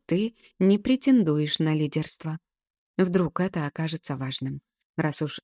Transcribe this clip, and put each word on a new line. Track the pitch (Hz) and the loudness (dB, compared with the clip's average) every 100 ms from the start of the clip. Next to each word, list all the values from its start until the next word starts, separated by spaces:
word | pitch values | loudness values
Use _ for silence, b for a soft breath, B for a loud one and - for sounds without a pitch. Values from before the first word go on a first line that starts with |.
| - | -2
ты | 175 220 b b - | -2 -2 b b 0
не | 190 208 | 4 4
претендуешь | 208 262 277 254 160 151 151 - | 2 2 4 4 6 2 0 0
на | 156 | 0
лидерство. | 151 151 156 156 - 160 160 _ _ _ _ _ - | 0 0 -2 -4 -6 -8 -10 _ _ _ _ _ -2
Вдруг | 185 180 170 - | 2 2 0 -2
это | 185 170 147 | -4 -2 -4
окажется | - 160 156 - 135 | -4 -4 -4 -6 -6
важным, | 131 131 135 139 - _ _ - | -6 -6 -6 -8 -14 _ _ -4
раз | 156 - | -2 -2
уж | 151 - | -4 -6